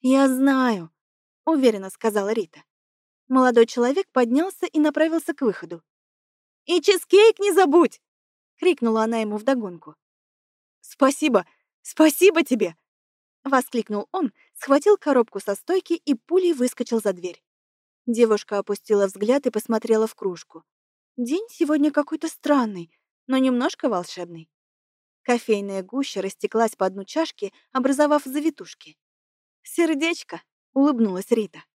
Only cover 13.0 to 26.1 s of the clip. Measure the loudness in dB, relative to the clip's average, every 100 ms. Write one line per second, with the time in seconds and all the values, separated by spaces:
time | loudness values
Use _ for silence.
13 | _ _ _ _ -2 -2 0 -6 -6 -8
14 | -6 -6 -6 _ _ -20 0 2 4 2
15 | 2 0 0 -4 -8 -8 -4 -4 -2 -6
16 | -2 -4 _ -2 0 0 -2 -4 -6 -4
17 | -4 -6 -8 -12 _ _ _ _ _ _
18 | -6 2 2 2 -2 -6 -4 -8 -2 0
19 | 0 -2 0 0 0 -6 -4 -4 0 0
20 | 0 -4 -8 -8 -16 -20 _ _ _ _
21 | _ -10 -6 -4 -6 -6 -2 0 0 0
22 | -4 -6 -10 -10 -2 0 0 -6 -14 _
23 | _ _ -4 0 0 0 -2 -4 -4 -4
24 | -6 -12 -14 -14 -20 _ _ _ _ _
25 | _ _ -4 -4 0 -2 -2 -8 -8 -6
26 | -6